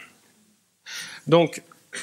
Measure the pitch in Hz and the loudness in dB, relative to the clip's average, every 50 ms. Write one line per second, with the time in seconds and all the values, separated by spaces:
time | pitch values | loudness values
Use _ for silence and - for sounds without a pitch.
0 | - - - _ _ _ _ _ _ _ _ _ _ _ _ _ - - - - | -20 -20 -20 _ _ _ _ _ _ _ _ _ _ _ _ _ -20 -16 -14 -14
1 | - - - - - 147 147 170 170 151 - - - - - _ _ - - - | -14 -14 -16 -12 -2 4 4 4 4 4 0 -8 -18 -18 -20 _ _ -18 -16 -12